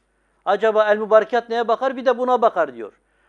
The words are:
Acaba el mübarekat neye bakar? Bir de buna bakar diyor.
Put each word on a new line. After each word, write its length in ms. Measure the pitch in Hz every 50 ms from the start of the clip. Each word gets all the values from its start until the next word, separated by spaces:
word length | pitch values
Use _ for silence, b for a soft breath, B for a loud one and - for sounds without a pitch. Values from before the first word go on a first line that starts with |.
| _ _ _ _ _ _ _ _ _
Acaba 400 | 180 202 190 220 220 208 214 214
el 140 | 208 208 214
mübarekat 500 | 220 190 214 220 202 208 247 240 240 233
neye 200 | 226 233 233 214
bakar? 280 | 226 - 262 269 254
Bir 100 | 262 233
de 120 | 262 247 233
buna 240 | 254 254 247 233
bakar 320 | 233 220 - 185 156 139 123
diyor. 260 | 113 107 95 - _ _ _ _ _ _